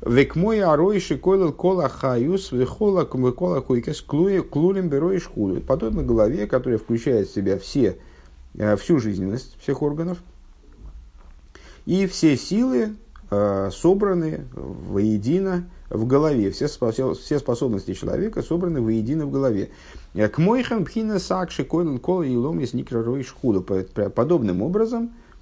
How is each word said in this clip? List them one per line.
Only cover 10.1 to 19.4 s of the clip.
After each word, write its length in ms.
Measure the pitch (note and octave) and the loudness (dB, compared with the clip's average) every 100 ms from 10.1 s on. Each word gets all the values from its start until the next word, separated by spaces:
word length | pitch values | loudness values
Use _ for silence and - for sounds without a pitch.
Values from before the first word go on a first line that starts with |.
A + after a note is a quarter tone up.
| F3 - - - - - - - - - - - - - - - - - | -8 -12 -20 -20 -20 -20 -20 -18 -18 -20 -20 -20 -20 -20 -20 -20 -12 -2
и 200 | F3+ F#3+ | 0 0
все 300 | - D#3+ B2+ | 4 4 4
силы, 600 | - G3+ B3+ B3+ G#2+ - - - - | 0 0 2 2 0 -6 -16 -16 -4
э, 400 | G2+ G2+ G2 G2 | 0 2 0 -2
собраны 760 | - E3+ G3 G3+ F3 D#3+ D3+ C3+ | 0 2 4 2 0 -2 -6 -10
воедино 1160 | - C2 - F#2 G2 A2 G#2+ A2+ F3+ F#3+ F3+ F3 - - | -12 -12 -10 -4 0 2 2 2 0 0 -2 -6 -14 -8
в 160 | G#2 A#2 | -4 2
голове, 440 | C#3 D#3 B2+ G2 | 4 4 2 0
все 160 | - D3 | 0 -4
спосо-, 480 | - A#2 A2+ C3 | -2 -2 0 -2
все 240 | - - D3 | -2 -4 -2
способности 560 | - A#2+ C3+ G2 - | -2 -2 0 -2 -4
человека 480 | F#2+ - - G#3+ G#3 | -8 -4 -2 -2 -4
собраны 380 | - F3 F3+ D3 | -4 -2 -2 -2
воедино 460 | A2 A2+ A2 D#3 C#3+ | 0 0 0 -2 -2
в 40 | |
голове. 400 | C3+ | 0